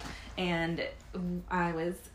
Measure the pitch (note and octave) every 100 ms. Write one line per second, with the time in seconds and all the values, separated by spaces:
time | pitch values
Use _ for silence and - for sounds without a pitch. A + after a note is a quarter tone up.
0 | - - - - F3+ E3+ E3 E3 - -
1 | - F#3 F3+ F3 - F3+ E3+ E3 F3 F#3
2 | -